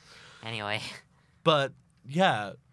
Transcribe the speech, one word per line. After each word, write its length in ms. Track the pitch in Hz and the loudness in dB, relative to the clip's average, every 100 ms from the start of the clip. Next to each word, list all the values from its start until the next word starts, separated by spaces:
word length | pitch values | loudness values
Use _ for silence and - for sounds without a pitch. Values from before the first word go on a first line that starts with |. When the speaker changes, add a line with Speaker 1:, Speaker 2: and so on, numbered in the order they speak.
| - - - - | -20 -20 -20 -16
Speaker 1:
Anyway. 360 | 113 113 104 110 - - _ _ _ _ | -10 -8 -4 -4 -6 -16 _ _ _ _
Speaker 2:
But, 280 | 165 151 135 - _ _ 123 | 2 2 0 -6 _ _ -8
yeah, 460 | 156 190 113 101 - _ | 2 2 2 -4 -12 _